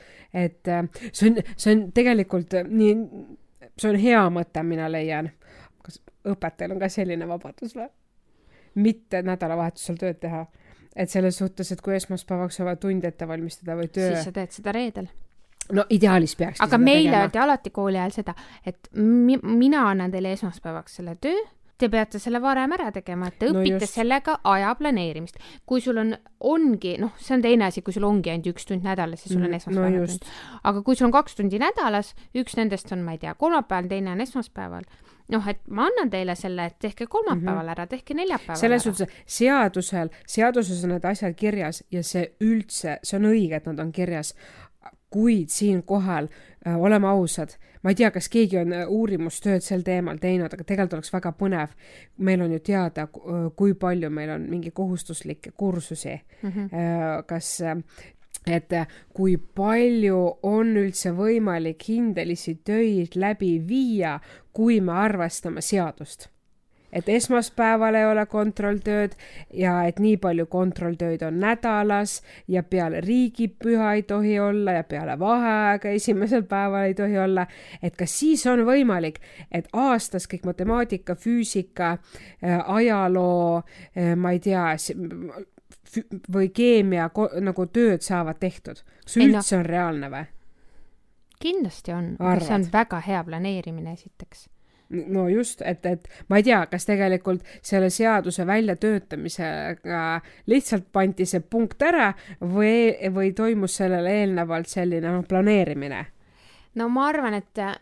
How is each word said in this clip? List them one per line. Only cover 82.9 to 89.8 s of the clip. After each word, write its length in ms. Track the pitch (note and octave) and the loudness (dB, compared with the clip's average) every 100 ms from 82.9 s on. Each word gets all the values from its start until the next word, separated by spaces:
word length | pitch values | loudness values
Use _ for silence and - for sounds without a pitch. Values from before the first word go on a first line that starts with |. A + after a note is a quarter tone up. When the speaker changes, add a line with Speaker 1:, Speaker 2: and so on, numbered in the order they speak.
| G#3 F#3 F#3 F3+ F3 E3+ E3+ - - F3 | 4 2 2 4 2 2 0 -4 -18 -12
Speaker 1:
äh, 260 | F#3 F3 F3 | -2 0 2
ma 160 | F3+ | 2
ei 80 | F3+ | 0
tea, 300 | G3 F#3 E3+ D#3 | 2 0 0 -2
s-, 180 | - F3 E3+ E3+ F3 B2 G3 _ _ - | -4 -8 -8 -10 -12 -14 -18 _ _ -20
fü-, 260 | - A3+ - F#3+ F#3+ | -10 -8 -8 -12 -4
või 180 | F#3+ F#3+ | 0 0
keemia 600 | G3+ A#3+ A3+ G3 F3 E3 | 4 6 6 4 2 -2
ko-, 200 | - G#3+ - | -2 -2 -2
nagu 240 | F#3+ F3+ F3+ | -4 -2 -2
tööd 340 | A#3 A#3 F3 | 2 2 2
saavad 380 | - F3+ D#3+ D#3+ | -2 -2 -2 -4
tehtud? 400 | F#3 - - - - _ | -6 -6 -18 -18 -20 _
Kas 180 | - A#3 | -4 6
Speaker 2:
Ei, 100 | C4+ | 6
no, 100 | G#3+ | 6
Speaker 1:
üldse 220 | G3 F#3 | 2 0
on 60 | E3+ | 0
reaalne 440 | F3 | -2